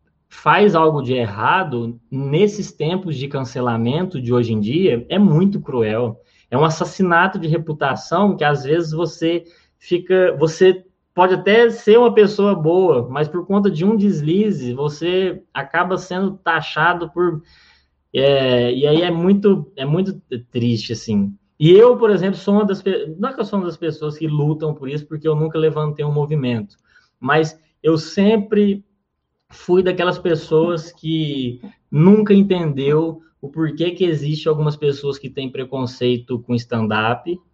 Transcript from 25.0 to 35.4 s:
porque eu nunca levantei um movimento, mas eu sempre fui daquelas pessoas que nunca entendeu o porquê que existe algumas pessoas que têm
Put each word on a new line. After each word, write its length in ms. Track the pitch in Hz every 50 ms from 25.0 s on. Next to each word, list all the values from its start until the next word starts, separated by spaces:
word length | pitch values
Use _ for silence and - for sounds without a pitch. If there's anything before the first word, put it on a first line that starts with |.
| 147
porque 200 | - 156 151 156
eu 80 | 160 151
nunca 240 | 151 160 156 160 160
levantei 460 | 156 156 143 151 151 147 147 151 147
um 80 | 147
movimento, 640 | 147 147 143 147 156 147 127 123 120 110 104 - _ _ _ _ _ _ _ _ _ _
mas 400 | 123 135 147 160 160 156 - _ _ _ _ _
eu 140 | - 156 160
sempre 880 | 156 160 - - 202 196 208 226 214 202 - 214 208 208 202 196 - - _ _ _ _ _ _ _ _ _ _ _ _ _
fui 340 | - - - - 175 185
daquelas 360 | 185 185 180 180 175 180 - -
pessoas 760 | - 180 160 156 - - 156 156 165 175 170 160 - -
que 680 | - _ - 160 160 160 156 143 139 135 127 120 120 - - - - _ _ -
nunca 440 | 143 147 165 190 208 214 214 208 202
entendeu 840 | 196 190 196 185 175 170 151 131 135 139 143 151 156 165 165 156 - - _ _ _
o 80 | 143 139
porquê 440 | - 160 160 151 143 151 165 180
que 120 | 175 - 180
existe 440 | 170 156 139 139 151 156 156 - 165
algumas 260 | 156 147 151 151 147
pessoas 440 | - 151 143 139 - 143 139 135 -
que 120 | - 127
têm 180 | - 139